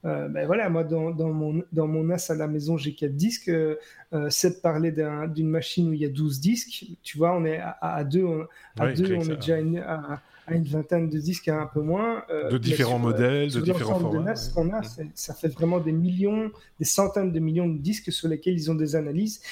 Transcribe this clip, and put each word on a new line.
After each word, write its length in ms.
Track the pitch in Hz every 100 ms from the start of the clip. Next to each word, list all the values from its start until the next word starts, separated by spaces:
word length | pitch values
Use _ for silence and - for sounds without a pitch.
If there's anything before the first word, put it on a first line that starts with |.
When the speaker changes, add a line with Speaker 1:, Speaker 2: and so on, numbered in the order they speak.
| 165
Speaker 1:
euh, 240 | 147 147
ben 160 | 156 151
voilà, 220 | 202 208
moi, 160 | 165 160
dans, 260 | 160 160
dans 220 | 165 160
mon, 280 | 156 151 156 -
dans 120 | 160 156
mon 200 | 156 160
nas 220 | 175 -
à 60 | 156
la 120 | 151
maison, 300 | 151 147 165
j'ai 160 | 139
quatre 240 | 147 147 143
disques. 320 | 196 233 -
Euh, 260 | 165 156 156 - - -
euh, 160 | 156 147
Seb 320 | - 180 180
parlait 320 | 170 156 165
d'un, 340 | 156 151 147 160
d'une 220 | 156 160
machine 400 | 160 - - 170
où 40 |
il 60 | 156
y 60 | 147
a 40 |
douze 300 | 135 151 135
disques. 460 | 160 233 - - - 165
Tu 140 | - 147
vois, 180 | 170 180
on 80 |
est 140 | 160 160
à, 140 | 175 -
à, 140 | 165 165
à 60 | 147
deux, 180 | 160
on, 240 | 185 160 160 - - 110
à 60 | 120
Speaker 2:
Oui, 80 |
Speaker 1:
deux, 100 | 135
Speaker 2:
rien 140 | 190 175
que 40 |
Speaker 1:
on 40 | 160
Speaker 2:
ça. 80 |
Speaker 1:
est 20 | 151
déjà 200 | 139 160
à 40 |
une, 180 | 156 170
à, 420 | - 160 147 147 _ - -
à 60 | 170
une 80 |
vingtaine 460 | 151 156 151 175 165
de 100 | 156
disques, 300 | 151 175 -
à 100 | 156
un 60 | 151
peu 160 | 151
moins. 420 | 151 180 226 226 -
Euh, 180 | 160 151
Speaker 2:
De 60 |
Speaker 1:
mais 60 | 127
Speaker 2:
différents 380 | 113 - 120 123
Speaker 1:
sur, 120 | 117
euh, 20 |
Speaker 2:
modèles, 360 | 113 123 143 147
de 20 |
Speaker 1:
sur 120 | 127
Speaker 2:
différents 300 | 160 180 117
Speaker 1:
l'ensemble 140 | 185 165
de 100 | 156
Speaker 2:
formats, 160 | 170
Speaker 1:
nas 160 | 226 -
Speaker 2:
ouais. 60 |
Speaker 1:
qu'on 200 | - 165
a, 60 | 214
Speaker 2:
Mm. 40 | 214
Speaker 1:
c'est, 220 | - 156 -
ça 180 | -
fait 160 | 147 165
vraiment 320 | 131 165 180
des 100 | 160
millions, 580 | 160 180 180 196 214 220 214 - _
des 60 | 156
centaines 480 | - 196 202 190
de 60 | 160
millions 280 | 160 160 175
de 100 | 156
disques 360 | 143 214 -
sur 160 | 175 165
lesquels 240 | 156 185
ils 180 | 180 156
ont 40 | 160
des 200 | 156 160
analyses. 460 | 151 151 220 214 -